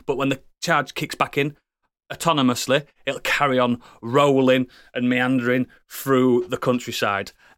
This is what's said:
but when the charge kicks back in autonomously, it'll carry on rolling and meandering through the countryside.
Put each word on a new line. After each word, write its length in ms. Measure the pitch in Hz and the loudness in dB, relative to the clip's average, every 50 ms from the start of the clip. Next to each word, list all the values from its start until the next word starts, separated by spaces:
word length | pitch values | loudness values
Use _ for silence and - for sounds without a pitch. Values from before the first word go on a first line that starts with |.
| - - | -8 -6
but 80 | 135 123 | -4 -2
when 120 | 139 139 | -2 -2
the 120 | 139 - - _ _ _ - | -4 -4 -8 _ _ _ -2
charge 320 | 170 165 147 139 - - | 0 0 0 -2 -4 -6
kicks 180 | - 156 151 - | -10 -10 -6 -4
back 240 | - 139 - - 143 | -4 -4 -2 -2 -2
in 180 | 143 151 147 _ _ _ _ _ _ _ _ _ _ - | -2 -2 -4 _ _ _ _ _ _ _ _ _ _ -16
autonomously, 720 | 147 - - 165 160 147 131 127 127 - - - 131 147 151 - _ _ _ | -12 -4 0 0 2 2 2 2 0 0 0 0 0 0 0 -4 _ _ _
it'll 140 | 139 135 - | -8 -8 -6
carry 400 | - - - - 147 139 127 127 | -4 -4 0 0 0 2 2 2
on 200 | 123 123 120 120 - - - - | 0 0 0 -4 -6 -12 -20 -14
rolling 680 | - 117 120 143 143 143 135 135 131 127 127 131 127 - - - - _ - | -6 0 2 4 4 4 4 4 4 4 4 2 0 -2 -8 -16 -20 _ -6
and 120 | 127 123 123 | -2 -2 0
meandering 600 | 127 123 127 127 131 127 117 123 123 127 123 - _ _ _ _ | 0 0 0 0 0 0 0 0 0 0 -2 -4 _ _ _ _
through 600 | - - - 135 135 127 127 127 120 123 120 120 | -16 -8 -2 0 2 4 4 4 4 2 0 -2
the 100 | 123 - | -6 -4
countryside. 760 | - 135 123 123 - - 110 - - 107 101 98 101 - - _ _ _ _ | -2 -2 -2 -2 -2 -8 -6 -4 -2 -2 -2 -4 -6 -8 -14 _ _ _ _